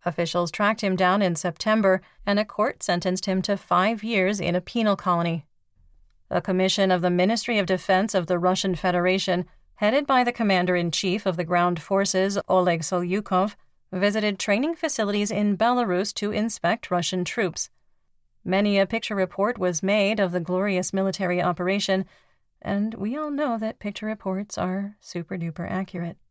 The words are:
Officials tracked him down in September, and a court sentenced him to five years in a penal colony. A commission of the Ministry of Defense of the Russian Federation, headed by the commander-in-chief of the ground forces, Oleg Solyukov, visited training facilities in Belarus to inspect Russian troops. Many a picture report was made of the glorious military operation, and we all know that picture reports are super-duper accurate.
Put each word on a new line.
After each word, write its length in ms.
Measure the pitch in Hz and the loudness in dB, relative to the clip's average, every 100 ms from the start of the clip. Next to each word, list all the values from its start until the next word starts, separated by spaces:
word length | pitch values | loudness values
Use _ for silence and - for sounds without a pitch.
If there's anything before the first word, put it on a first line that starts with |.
Officials 460 | - 170 170 175 175 | -6 -4 -2 0 -2
tracked 320 | - 208 220 | 0 0 0
him 120 | 202 | -2
down 260 | 185 185 196 | 2 2 4
in 140 | 196 | 2
September, 640 | 170 185 160 - 214 196 185 - _ - | 0 -4 -4 0 2 4 2 0 _ -2
and 120 | 202 | 0
a 60 | |
court 380 | 208 - 220 - | 0 -2 -2 -2
sentenced 420 | - 175 185 185 | -2 0 0 -2
him 180 | - 185 | 0 -2
to 140 | 185 202 | 0 -2
five 480 | - 180 190 226 | 2 2 2 0
years 360 | 214 226 185 208 | -2 2 2 0
in 140 | 175 | 0
a 60 | 180 | -2
penal 340 | 180 240 220 | -2 0 2
colony. 520 | 196 - 175 170 165 - _ _ _ - - _ _ _ | 2 2 0 0 -2 -6 _ _ _ -20 -20 _ _ _
A 100 | - | -4
commission 500 | - 185 190 185 190 | 0 2 2 2 2
of 120 | 180 | 4
the 80 | 175 | 2
Ministry 480 | 175 185 226 - 226 | 2 2 2 0 -2
of 80 | 180 | 0
Defense 480 | 185 - 185 208 | -2 2 2 4
of 120 | 196 165 | 0 0
the 120 | 175 | 2
Russian 360 | 180 185 190 | 2 2 0
Federation, 720 | 175 185 180 180 190 190 180 180 - _ _ | 0 0 2 2 2 0 -2 -2 -10 _ _
headed 300 | 208 262 285 | 0 2 2
by 160 | 262 | 2
the 100 | 240 | 2
commander-in-chief 920 | 247 220 185 180 180 175 - 196 196 | 0 2 2 4 2 0 -2 -2 0
of 140 | 202 170 | -2 -2
the 60 | |
ground 360 | 165 175 175 175 | 0 2 2 0
forces, 580 | - 196 196 185 190 202 - | 0 0 2 2 0 0 2
Oleg 340 | 185 180 170 | 2 4 0
Solyukov, 760 | 165 180 175 190 208 185 196 - - _ _ | -2 -2 0 -2 0 0 0 -4 -20 _ _
visited 480 | 185 202 208 208 196 | -2 0 0 -2 -4
training 360 | - 208 285 | 0 0 0
facilities 560 | 330 311 - 208 208 208 | -2 -4 -2 -2 0 -2
in 260 | 208 208 190 | 0 0 2
Belarus 580 | 226 247 233 180 190 | 2 2 0 0 -2
to 160 | - 208 | -4 -4
inspect 600 | 208 220 - 170 226 - | -2 -4 -2 -2 -2 -2
Russian 340 | 175 170 185 | -2 -2 -2
troops. 460 | 175 - 190 170 - _ _ _ _ _ _ _ | -4 -2 -2 -2 -10 _ _ _ _ _ _ _
Many 340 | - 190 208 202 | -2 0 2 2
a 80 | 196 | 2
picture 280 | 226 - | -2 -4
report 440 | 202 185 - 202 240 | -2 -2 0 -2 0
was 240 | 185 170 | -2 0
made 380 | 190 214 196 214 | 0 2 2 2
of 120 | 190 | 0
the 80 | 180 | -2
glorious 520 | 170 180 202 185 180 | -2 -2 0 0 -2
military 500 | 196 190 185 185 180 | -2 -2 -2 -2 0
operation, 640 | 180 170 180 202 196 190 190 _ _ _ _ _ | 0 0 -2 -2 0 0 -2 _ _ _ _ _
and 320 | - 202 214 | -4 -2 -2
we 220 | 226 202 277 | -4 -6 -4
all 140 | 302 | -4
know 280 | 285 294 226 | -2 -2 -2
that 200 | 220 - | -4 -6
picture 280 | 208 202 214 | -8 -6 -6
reports 500 | 220 - 190 208 - | -6 -4 -4 -6 -4
are 400 | 180 185 202 208 | -4 -2 -6 -10
super-duper 680 | - 175 170 190 165 156 - | -12 -10 -8 -6 -6 -6 -6
accurate. 480 | 185 190 180 170 - _ | -4 -6 -6 -8 -10 _